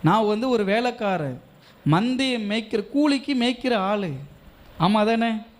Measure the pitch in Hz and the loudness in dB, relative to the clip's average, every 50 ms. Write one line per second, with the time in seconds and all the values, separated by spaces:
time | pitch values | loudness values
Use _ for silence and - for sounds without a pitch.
0 | - 156 185 220 220 208 214 214 233 262 247 226 208 185 202 226 247 247 233 240 | 4 4 4 4 4 2 0 0 0 0 0 0 2 2 0 0 0 -2 -4 -2
1 | 220 202 190 175 156 139 127 123 - - - - - - - - - 143 151 170 | -2 -2 -2 -2 -4 -6 -8 -10 -14 -20 -20 -20 -20 -20 -20 -6 0 2 2 2
2 | 208 247 254 247 269 262 247 240 214 202 208 226 220 226 - 220 202 - - 285 | 2 0 0 -2 -2 -2 -2 -4 -4 -4 -4 -4 -4 -2 -4 -4 -4 -2 -2 0
3 | 294 302 277 269 - - 285 254 233 247 254 247 - 247 240 208 185 190 208 208 | 2 2 2 0 -2 -2 -2 0 0 0 -2 -2 -2 -2 0 0 0 0 -2 -2
4 | 196 175 139 131 143 - - - - - - - - - - - 165 180 208 220 | -2 -4 -6 -8 -12 -16 -20 -20 -20 -20 -20 -20 -20 -20 -6 0 0 2 4 4
5 | 208 214 226 226 226 233 226 220 214 - - | 4 2 2 0 0 -2 -2 -4 -8 -12 -20